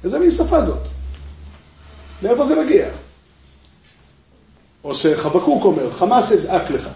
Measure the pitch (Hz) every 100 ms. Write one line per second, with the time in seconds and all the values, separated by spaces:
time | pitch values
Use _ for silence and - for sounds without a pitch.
0 | 180 277 349 330 330 339 175 - - -
1 | - - - - - - - - - -
2 | - - 196 247 277 311 262 - - -
3 | - _ _ _ - _ - _ _ _
4 | _ _ _ _ _ _ _ _ 147 135
5 | 160 151 151 170 180 262 208 156 127 -
6 | 233 247 220 202 - 180 - 139 -